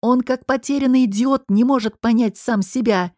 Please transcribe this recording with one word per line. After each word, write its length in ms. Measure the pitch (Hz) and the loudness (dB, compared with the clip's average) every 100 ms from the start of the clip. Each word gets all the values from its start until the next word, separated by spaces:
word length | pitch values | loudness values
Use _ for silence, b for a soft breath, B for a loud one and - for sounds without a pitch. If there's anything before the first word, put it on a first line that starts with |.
Он, 220 | 226 254 | 0 0
как 240 | 240 254 - | 0 -6 -2
потерянный 580 | 262 - 277 269 254 | -4 -2 -2 2 2
идиот, 400 | 247 196 254 269 _ | 2 0 0 0 _
не 120 | 196 | 0
может 380 | 247 269 214 - | 2 0 -2 -4
понять 380 | 226 226 226 - | 0 0 0 -2
сам 240 | - 220 | -4 -2
себя. 500 | 185 254 226 196 180 | -2 -4 0 0 -2